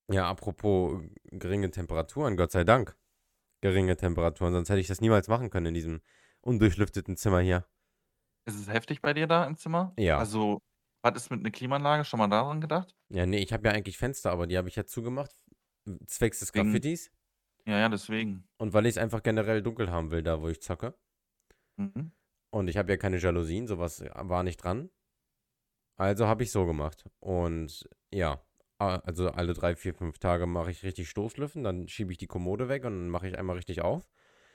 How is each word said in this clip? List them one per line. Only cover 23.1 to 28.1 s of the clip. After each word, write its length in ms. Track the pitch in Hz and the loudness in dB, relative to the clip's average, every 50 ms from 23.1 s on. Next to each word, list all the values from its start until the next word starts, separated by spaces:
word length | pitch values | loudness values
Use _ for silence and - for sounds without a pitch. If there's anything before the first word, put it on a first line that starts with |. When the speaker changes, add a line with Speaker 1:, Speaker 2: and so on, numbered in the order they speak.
| 92 87 | 0 0
Speaker 1:
Jalousien, 500 | 87 90 85 87 85 80 85 104 123 113 | 2 2 2 2 0 -2 -2 -4 -4 -4
so 100 | 101 85 | -4 -4
was 220 | 87 82 - - | -4 -6 -6 -8
war 400 | - - - - - 90 87 90 | -14 -14 -12 -10 -6 -2 -2 -2
nicht 140 | 92 92 87 - - | -2 -2 -4 -4 -4
dran. 260 | 87 92 120 165 185 _ _ _ _ _ _ _ _ _ _ _ _ _ _ _ _ _ _ _ _ _ - | -4 -4 -4 -6 -10 _ _ _ _ _ _ _ _ _ _ _ _ _ _ _ _ _ _ _ _ _ -2
Also 280 | 95 98 101 101 117 | 0 2 2 4 4
habe 160 | 104 113 110 | 2 2 2
ich 80 | 120 - | 0 -2
so 160 | - 104 92 | 0 0 2
gemacht. 380 | 85 80 73 73 76 - - - - _ _ | 2 0 -2 -2 -4 -6 -10 -20 -20 _ _
Und 680 | - 92 92 87 87 85 82 82 80 78 - - - - _ _ _ - | -6 -4 -2 0 0 0 -2 -4 -6 -8 -12 -16 -20 -20 _ _ _ -8